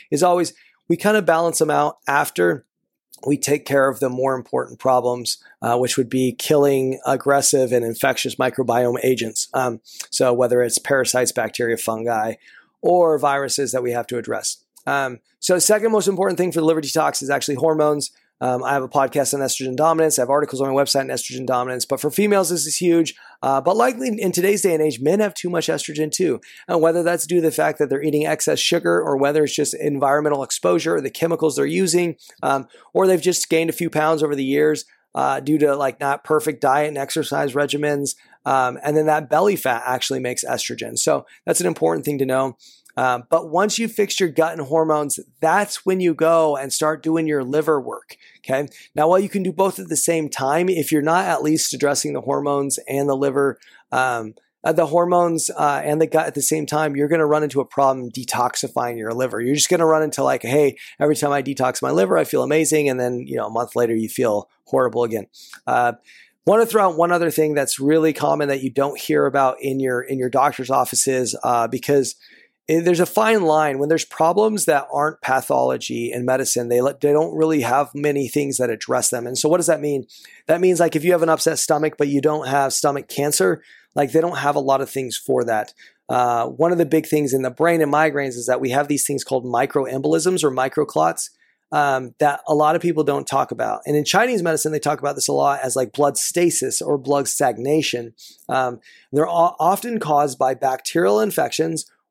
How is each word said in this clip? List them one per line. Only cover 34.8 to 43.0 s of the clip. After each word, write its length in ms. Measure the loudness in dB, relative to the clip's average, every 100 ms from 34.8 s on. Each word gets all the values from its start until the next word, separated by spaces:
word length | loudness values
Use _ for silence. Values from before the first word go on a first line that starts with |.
| -6 _ _ -4
uh, 240 | -2 -2
due 200 | 0 2
to, 160 | 4 2
like, 260 | -2 -2
not 240 | -4 -2 0
perfect 340 | 0 0 0
diet 300 | 2 2 0
and 80 | -4
exercise 560 | -4 -4 -2 -2 -2
regimens. 640 | -2 -2 -2 -2 -2 -4 -8 _ _ 0
Um, 320 | 2 0 -2
and 140 | -2 2
then 80 | 2
that 240 | 0 2
belly 260 | 2 2 0
fat 280 | -2 -2 -2
actually 340 | -4 -4 -4
makes 240 | -6 -6
estrogen. 540 | -4 -6 -6 -8 -8 -4
So 280 | 0 -2 -4 -8 -4
that's 160 | -2
an 60 | -2
important 360 | 0 0 0
thing 140 | -2 -2
to 80 | 0
know. 320 | 0 -2 -6 -20 _ _
Um, 280 | -2